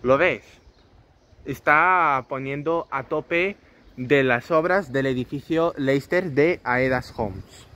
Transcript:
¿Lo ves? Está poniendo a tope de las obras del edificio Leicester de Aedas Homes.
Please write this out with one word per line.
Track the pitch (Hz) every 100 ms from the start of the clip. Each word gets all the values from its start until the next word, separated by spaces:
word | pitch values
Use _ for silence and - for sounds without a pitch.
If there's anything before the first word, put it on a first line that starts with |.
¿Lo | 123 139
ves? | 175 117 - - - _ _ - _ _ _ - -
Está | 135 - 151 175 185 160 135 120
poniendo | 135 135 143 147 170 -
a | 135
tope | 123 156 151 170 185 202 - _ - -
de | 127 139 131
las | 120 -
obras | 160 170 185 147
del | 131 135
edificio | 127 123 143 - 160 170 151
Leicester | 135 139 - 175 185
de | 135 160 180 123
Aedas | 123 131 127 - -
Homes. | 107 95 - - -